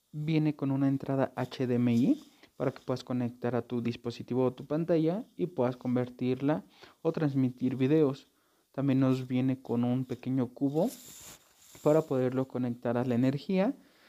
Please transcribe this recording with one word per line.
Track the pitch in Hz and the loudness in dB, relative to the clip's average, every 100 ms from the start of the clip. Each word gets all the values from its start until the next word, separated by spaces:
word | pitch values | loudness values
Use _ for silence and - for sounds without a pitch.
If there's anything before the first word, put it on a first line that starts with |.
| _ | _
viene | 151 151 160 151 | -8 0 2 2
con | 147 139 | 0 -2
una | 135 139 | 0 2
entrada | 139 - 135 127 | 0 -2 0 0
H | - 127 - 123 | -2 -6 -2 0
D | |
M | 120 120 | 2 4
I | 117 160 294 - _ - - | 4 4 2 -4 _ -18 -6
para | 135 | -4
que | - - | -4 -6
puedas | 123 | -6
conectar | - 123 120 123 120 120 | -4 -4 -4 -4 -4 -2
a | |
tu | 117 123 | -2 -4
dispositivo | 117 117 120 - - 123 | -4 -6 -8 -10 -4 0
o | 127 | 0
tu | 127 139 | -2 -4
pantalla | 151 170 170 160 196 - - | -4 0 2 2 -2 -6 -6
y | 175 | -4
puedas | - 123 127 | 0 -2 -2
convertirla | 127 127 123 - 127 127 139 170 - - - _ | -2 -2 -2 -4 -4 -2 -2 -2 -6 -20 -20 _
o | 165 | -4
transmitir | 160 151 135 131 - 127 | -2 0 0 0 0 -2
videos. | 127 131 156 143 135 - _ _ _ _ | 0 2 4 4 0 -10 _ _ _ _
También | - 139 131 | -2 2 4
nos | 131 131 127 | 4 2 0
viene | 127 131 131 | 0 0 -2
con | - 120 | -2 0
un | 123 127 | 0 0
pequeño | 127 120 127 131 120 | -2 -6 -4 -2 -2
cubo | - 139 151 226 - - - - - _ _ - - | -2 -2 0 -2 -2 -16 -20 -20 -20 _ _ -20 -2
para | 151 156 | 2 2
poderlo | 156 131 127 127 131 | 2 0 0 0 -2
conectar | 123 123 120 120 120 | -2 -4 -4 -2 0
a | |
la | 123 120 | 0 2
energía | 131 143 - 185 214 - - _ | 2 0 0 0 0 -2 -12 _